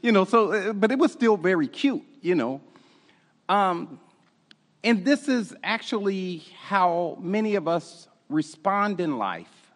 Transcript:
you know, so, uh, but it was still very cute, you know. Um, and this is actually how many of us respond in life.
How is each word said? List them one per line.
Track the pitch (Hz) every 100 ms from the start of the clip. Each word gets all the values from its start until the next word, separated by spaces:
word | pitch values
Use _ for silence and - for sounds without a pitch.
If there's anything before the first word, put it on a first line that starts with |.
you | 240
know, | 208 190
so, | 233 208
uh, | 208 196
but | 208 214
it | 262
was | 311
still | - 233 208
very | 165 185 139
cute, | - 277 247 - -
you | 165 175
know. | 120 135 - - _ _ _ _ _ _ _
Um, | 196 196 170 156 151 _ _ _ _ _ _ _ _
and | 214 233
this | 180 285 277
is | 254 190 -
actually | - 220 - 226 202 196 185 170 - -
how | - 196 180 170 175 -
many | 175 202 220 202
of | 160
us | 170 151 - - _ _
respond | 151 151 - 202 202 202 190
in | 170 131
life. | 101 85 82 _ _